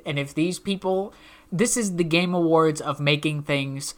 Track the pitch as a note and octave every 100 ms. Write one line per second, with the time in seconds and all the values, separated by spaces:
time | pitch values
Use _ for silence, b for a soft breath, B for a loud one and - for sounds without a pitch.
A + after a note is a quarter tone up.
0 | E3+ C#3+ C#3+ D#3 F3 F3+ G3 F#3+ F#3 F#3+
1 | G#3 B B B B E3+ A#3 B3 G3+ F3
2 | E3 E3+ F3+ F3+ E3 D#3+ D#3+ D3 D3 C#3+
3 | C#3+ D3+ D#3 D3 D3 C#3 C3+ C3+ -